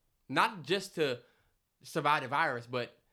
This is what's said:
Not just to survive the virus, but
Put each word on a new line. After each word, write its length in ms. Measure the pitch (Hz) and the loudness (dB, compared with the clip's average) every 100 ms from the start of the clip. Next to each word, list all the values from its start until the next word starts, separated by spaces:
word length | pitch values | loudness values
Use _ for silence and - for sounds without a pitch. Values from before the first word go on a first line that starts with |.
| _ _ - | _ _ -2
Not 340 | 143 220 208 | 2 2 0
just 320 | 135 190 185 - | -2 -2 -2 -2
to 240 | 143 120 - _ _ _ _ _ | -2 -2 -8 _ _ _ _ _
survive 400 | 131 165 147 151 | -8 0 2 2
the 40 | 127 | 2
virus, 400 | 143 160 123 117 | 0 0 0 -4
but 260 | 123 117 - _ | -4 -4 -10 _